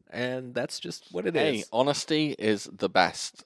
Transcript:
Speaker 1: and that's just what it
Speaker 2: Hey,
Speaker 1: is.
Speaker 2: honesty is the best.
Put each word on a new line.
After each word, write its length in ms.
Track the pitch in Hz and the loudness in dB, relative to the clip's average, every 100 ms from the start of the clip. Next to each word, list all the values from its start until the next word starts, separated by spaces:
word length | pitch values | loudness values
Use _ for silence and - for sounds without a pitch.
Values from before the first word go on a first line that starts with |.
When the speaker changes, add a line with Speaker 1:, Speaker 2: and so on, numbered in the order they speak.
| _ | _
Speaker 1:
and 420 | - 127 127 127 | -6 -4 -6 -6
that's 260 | 120 - - | -4 -4 -6
just 260 | 175 - - | -10 -12 -10
what 120 | 175 185 | -4 0
it 80 | |
Speaker 2:
Hey, 240 | 170 151 113 | 2 2 0
Speaker 1:
is. 80 | - | -2
Speaker 2:
honesty 640 | 113 139 139 - 156 151 - | 2 2 2 0 0 0 0
is 300 | 107 101 - | 2 0 -2
the 180 | 98 95 | -4 2
best. 560 | 95 87 - - - | 4 4 2 -12 -12